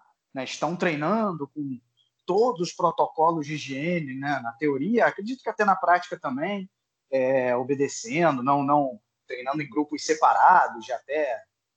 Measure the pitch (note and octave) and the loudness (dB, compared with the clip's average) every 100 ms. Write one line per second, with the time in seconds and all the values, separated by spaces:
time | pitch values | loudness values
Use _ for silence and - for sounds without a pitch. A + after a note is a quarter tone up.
0 | _ _ _ C3+ B2 - D3+ F3 F#3 D3 | _ _ _ -10 -8 -4 -4 0 -2 0
1 | D#3 A3+ G#3+ D#3 C#3 D3+ C#3 B2 _ _ | 0 0 -2 -4 -10 -8 -8 -8 _ _
2 | _ _ - F#3+ B3 E3 E3+ - E3+ E3 | _ _ -2 2 2 2 -6 0 0 2
3 | D3 - E3 E3 C#3+ D3+ C3 C3+ E3 F3 | 0 4 2 2 -4 -8 -6 -4 -2 -2
4 | C#3 C3 C#3+ C3+ A#2 - D3+ C3+ F3 A#3 | -4 -6 -4 -4 -6 -2 -2 0 0 4
5 | D#3 - G#3+ C4 A3+ G#3+ G3+ F#3 E3+ F3 | 2 0 -8 -6 -8 0 2 2 4 2
6 | - E3+ D3 B2+ F3+ G3+ F#3+ _ _ _ | 2 -8 -6 -4 -4 -6 -8 _ _ _
7 | - C3+ C3 C3+ B2+ B2 C3 C#3 C3+ - | -4 0 2 2 2 0 0 -2 -2 -4
8 | A#2 D#3 E3 C3 C3 C#3+ C#3 D3 C3+ A2+ | -4 2 2 2 0 0 4 2 2 -6
9 | _ _ - B2 B2+ D3+ D3 D3+ D3 D3+ | _ _ -14 -8 -6 -6 -4 -4 -4 -6
10 | - D#3 C3+ G#2 D3 F3+ A#2+ A#2+ A#2 A#2 | -4 2 2 6 6 6 2 -4 -10 -10
11 | - D3+ C#3 G#2+ - _ _ | -6 -4 -2 -6 -10 _ _